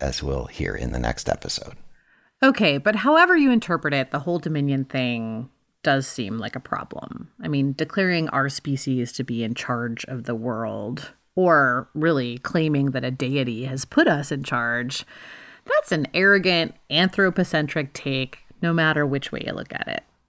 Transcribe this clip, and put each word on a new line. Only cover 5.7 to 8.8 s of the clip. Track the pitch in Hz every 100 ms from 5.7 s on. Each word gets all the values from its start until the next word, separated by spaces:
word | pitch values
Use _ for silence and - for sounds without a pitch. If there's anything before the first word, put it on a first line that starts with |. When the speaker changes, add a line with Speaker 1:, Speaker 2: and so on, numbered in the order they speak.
| _
Speaker 2:
does | 151 139 135
seem | - 101 113
like | 101
a | 127
problem. | - - - - - - - -
I | 160
mean, | 143 139
declaring | 135 156 202 185 170 160
our | 135 135
species | - 147 135